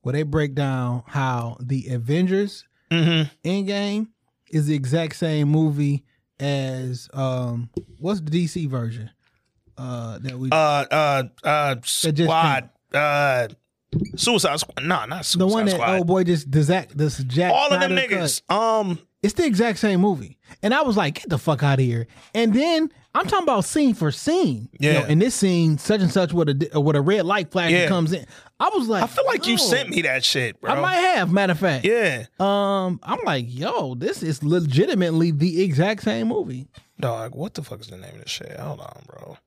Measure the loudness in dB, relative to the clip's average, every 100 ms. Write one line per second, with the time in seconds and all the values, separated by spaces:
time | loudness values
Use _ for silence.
0 | -4 -2 0 0 0 0 -2 0 -2 -4
1 | -4 -4 -2 -2 -6 -10 -6 -4 -4 -6
2 | -2 0 2 2 -2 -6 -20 _ _ 2
3 | 2 2 0 _ -4 -2 -2 -4 -4 -4
4 | -6 _ _ _ _ -2 0 0 0 0
5 | -2 -4 -2 0 2 4 2 2 0 -2
6 | _ _ _ _ -4 -4 -4 -6 -6 -8
7 | -10 -6 -4 -2 -4 -6 -6 -10 -12 -8
8 | -4 -4 -2 -2 -2 -4 -4 -4 -4 -8
9 | -12 _ _ _ _ _ _ -16 -12 -10
10 | -10 -10 -10 -8 -2 2 4 2 0 0
11 | 2 0 -2 _ 0 0 0 -2 -4 -2
12 | -2 2 2 4 2 0 -4 _ _ 0
13 | 2 2 2 2 -2 -8 _ _ _ -6
14 | -6 -2 2 2 2 0 -4 -6 -2 -2
15 | -2 -6 -2 2 2 4 2 2 2 2
16 | 2 2 2 0 2 2 4 2 0 -2
17 | -2 -2 -4 0 2 4 4 2 2 2
18 | 0 0 -2 -4 _ 0 2 2 0 -4
19 | _ _ -2 2 0 2 2 2 2 4
20 | 2 0 -6 -18 _ -4 0 2 2 2
21 | 0 -2 -4 -4 0 0 2 2 2 0
22 | -6 -12 -8 0 2 4 2 2 0 _
23 | _ -2 0 0 2 0 0 2 2 2
24 | 0 -2 0 2 2 -2 -8 -2 2 2
25 | 4 4 4 2 2 4 4 2 0 2
26 | 2 2 0 2 0 0 0 0 2 2
27 | 2 2 2 0 -2 -2 2 2 4 2
28 | 0 -2 -6 -20 -20 _ 0 0 0 0
29 | 0 0 0 0 0 0 2 0 0 -2
30 | 0 0 0 0 -2 -4 -2 0 2 2
31 | 2 2 2 2 2 2 0 0 0 0
32 | 0 -2 -8 _ 0 0 0 -2 -2 -6
33 | -6 -6 -2 -4 -4 -8 -6 -4 -6 -4
34 | -6 -4 -4 -4 0 0 2 2 2 2
35 | 0 2 2 2 0 2 0 2 0 0
36 | -2 -2 -2 -2 -4 -8 -12 -20 _ _
37 | -6 -4 -8 -10 -10 -10 -12 -14 -16 -18
38 | -18 -18 -12 -12 -12 -12 -12 -12 -14 -20
39 | -20 -20 -20 -20